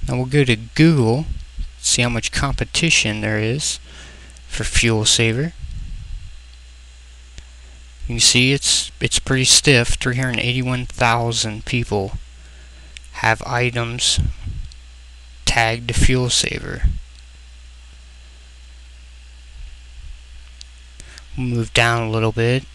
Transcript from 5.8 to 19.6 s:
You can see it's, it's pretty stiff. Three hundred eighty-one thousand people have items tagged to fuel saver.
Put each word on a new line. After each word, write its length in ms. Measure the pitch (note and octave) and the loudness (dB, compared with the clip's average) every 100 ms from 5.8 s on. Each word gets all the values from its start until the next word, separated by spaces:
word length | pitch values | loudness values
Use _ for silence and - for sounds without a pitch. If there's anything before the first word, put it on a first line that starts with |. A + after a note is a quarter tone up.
| - - - - - - - - - - - - - - - - - - - - - - - | -10 -10 -10 -10 -12 -16 -18 -20 -20 -20 -20 -20 -20 -20 -20 -20 -20 -20 -20 -20 -20 -14 -8
You 80 | |
can 60 | A#2 | 2
see 340 | - B2 B2+ | 4 6 4
it's, 360 | C#3 - - - - | 2 2 -2 -2 -4
it's 160 | - - | -2 -2
pretty 260 | - C3 | 0 2
stiff. 520 | B2+ - - C3 A#2+ - | 4 4 6 4 4 2
Three 160 | C3 B2 | 0 -2
hundred 220 | C3 A#2 | -2 -2
eighty-one 480 | B2 B2 B2+ B2+ B2+ | -2 -2 -2 -2 -4
thousand 800 | - A#2+ A#2 A#2 A2+ A2+ G#2+ - | 0 2 4 2 0 -2 -4 -4
people 460 | B2 A#2 G2+ G2 - - - - - - - - - - | -4 0 -2 -2 -6 -12 -20 -20 -20 -20 -20 -20 -18 -16
have 280 | - G#2+ A2+ | -2 0 0
items 760 | - B2 B2 A#2+ A#2 A#2 - - - - - - - - - - - - - - | 0 -2 0 -2 -6 -2 0 0 0 -2 -10 -10 -10 -12 -20 -20 -20 -20 -20 -6
tagged 440 | - - A2+ A#2 A#2+ | 0 2 2 0 -2
to 60 | |
fuel 360 | A#2 - B2+ B2 | 4 4 4 2
saver. 540 | - - - F2+ F2+ - - - - - - - - - - - - - - - - - - - - - - - - - - - - | 0 -2 -4 -8 -2 0 0 -8 -18 -20 -20 -20 -20 -20 -20 -20 -20 -20 -20 -20 -20 -20 -20 -20 -20 -20 -20 -20 -20 -20 -20 -20 -16